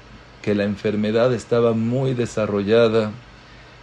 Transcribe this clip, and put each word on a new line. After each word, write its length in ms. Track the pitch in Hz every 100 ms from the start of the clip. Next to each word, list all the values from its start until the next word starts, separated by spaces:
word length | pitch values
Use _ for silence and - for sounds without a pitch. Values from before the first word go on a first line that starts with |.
| - - - -
que 120 | 107
la 100 | 101
enfermedad 680 | 101 98 110 104 104 113 127
estaba 380 | 113 - 120 117
muy 420 | 113 113 127 135
desarrollada 960 | 120 113 110 104 101 98 117 113 113 107 101 - - - - - -